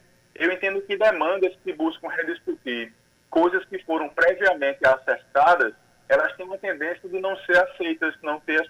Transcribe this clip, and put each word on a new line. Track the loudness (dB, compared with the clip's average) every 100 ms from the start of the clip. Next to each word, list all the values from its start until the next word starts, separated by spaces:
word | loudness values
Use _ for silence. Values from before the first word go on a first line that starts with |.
| _ _ _
eu | -4 -2
entendo | 0 -2 -4
que | -4 2
demandas | 2 2 0 0 0 -2 -10
que |
buscam | -4 -4 -4 -10
rediscutir | -6 -6 -6 -8 -8 -6 -6 -8 _ _ _ -4
coisas | 2 2 0 -6
que | -12
foram | -4 -4 -4
previamente | 0 2 2 0 2 -2 0 2
acertadas, | 2 0 -4 _ 2 4 4 2 -4 _ _ 0
elas | 2 2 -4
têm | -12
uma | -8
tendência | -6 -4 -6 -8 -8
de | -6
não | -4 -6
ser | 2 4
aceitas, | 4 -2 -4 -2 -4 -4
não | -6 -6
ter | -2
a | -2